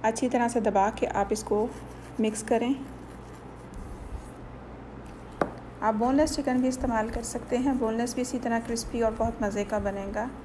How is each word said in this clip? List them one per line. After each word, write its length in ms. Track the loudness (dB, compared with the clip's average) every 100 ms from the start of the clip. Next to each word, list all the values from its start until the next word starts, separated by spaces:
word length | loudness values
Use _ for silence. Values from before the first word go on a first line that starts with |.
अच्छी 240 | 2 2 2
तरह 200 | 4 4
से 120 | 4
दबा 280 | 4 6 4
के 160 | 2 0
आप 240 | 2 2
इसको 360 | 0 2 2 2 -2 -12 -14 -10 0
mix 220 | 2 0
करें। 300 | 2 2 4 0 -2 -12 -14 -14 -14 -14 -14 -14 -12 -12 -10 -12 -10 -10 -10 -14 -14 -14 -14 -14 -14 -14 -14 -14 -14 -2 -2 -2 -14 0
आप 120 | 2
boneless 400 | 4 4 6 4 2
chicken 240 | 2 4
भी 60 | 4
इस्तेमाल 400 | 2 2 2 0
कर 120 | -4
सकते 320 | -6 -6 0 2
हैं, 220 | 2 2
boneless 360 | 2 2 0 0
भी 60 |
इसी 160 | -2 -2
तरह 220 | 0 0
crispy 400 | 0 -4 -2 0
और 100 | 0
बहुत 300 | 2 0 0
मज़े 220 | -2 0
का 140 | 0 0
बनेगा। 480 | 0 -2 -4 -4 -4 -6